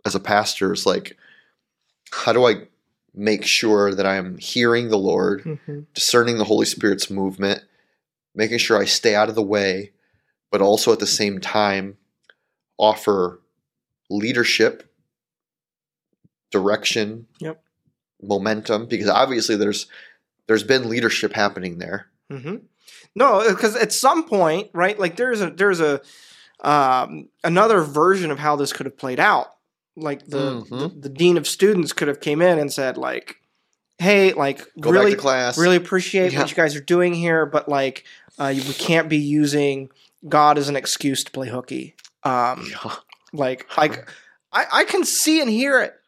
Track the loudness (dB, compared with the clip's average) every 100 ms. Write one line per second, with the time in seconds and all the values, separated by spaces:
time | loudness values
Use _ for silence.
0 | -4 -6 0 0 0 -2 -2 0 -2 -2
1 | -6 -20 _ _ _ _ _ _ _ _
2 | _ -4 0 4 2 2 -8 _ _ _
3 | _ -6 -2 -2 -2 0 2 2 2 0
4 | -2 -2 -6 -12 -6 0 2 0 0 0
5 | 2 0 0 -2 -6 -12 -12 -16 -14 -6
6 | 0 2 2 -2 0 2 0 0 -2 -2
7 | -4 -4 -6 -4 -4 -4 _ _ _ _
8 | _ _ _ -4 -2 -2 2 2 2 0
9 | 2 2 2 0 0 0 0 -4 -8 _
10 | _ _ _ _ _ 2 2 4 2 0
11 | 0 -2 -2 -4 -4 -2 0 -2 -6 -16
12 | _ _ _ _ _ _ _ 0 0 2
13 | 0 0 -2 -6 _ _ _ _ _ _
14 | _ -4 -2 0 0 2 2 0 -20 _
15 | _ _ _ _ _ _ _ _ _ _
16 | _ _ _ _ _ -2 0 0 -2 -2
17 | -4 -8 -20 _ -14 -14 _ _ _ _
18 | _ _ -4 -2 -2 -4 -2 -4 -2 -2
19 | 2 4 2 0 -2 0 0 -4 -10 -20
20 | -20 _ _ _ 0 0 2 0 0 -2
21 | -2 -2 -4 0 -2 -2 -10 -10 -10 -10
22 | -12 _ _ -14 -12 -14 _ _ _ -20
23 | _ 2 4 4 2 2 0 0 -2 2
24 | 2 2 0 2 2 0 -4 -2 -2 0
25 | -4 -2 -2 -2 -4 0 0 2 0 0
26 | -6 -20 -20 -20 _ _ 2 4 4 2
27 | 0 -8 -18 _ 0 4 4 4 2 2
28 | 2 2 -2 -2 -2 0 -2 -4 -10 -8
29 | -6 2 2 2 -2 _ _ _ _ -10
30 | -8 -8 -8 -6 -4 -6 -10 -8 -8 -10
31 | -16 0 4 4 0 0 2 2 -2 -2
32 | -4 -2 -4 2 2 2 -2 -4 -4 -4
33 | -6 -8 -10 -20 _ _ _ _ _ _
34 | 4 6 4 2 -2 -4 -14 -6 2 4
35 | 4 2 0 0 0 2 4 4 2 -4
36 | 0 0 0 0 -2 2 0 0 0 2
37 | 2 0 0 0 0 -2 -2 -2 -2 -6
38 | -20 -20 _ -8 -4 -4 -6 -6 2 2
39 | 2 -2 0 0 2 2 0 -2 -10 _
40 | _ _ 0 4 4 4 0 -4 -4 -4
41 | -2 -4 -6 -10 -8 -10 -10 -12 -12 _
42 | -20 _ -2 0 0 -2 -10 -12 -12 -12
43 | _ -20 _ -4 -4 -4 -4 0 0 0
44 | -16 -20 _ _ _ -4 0 0 2 0
45 | -2 -2 2 2 2 0 2 0 0 _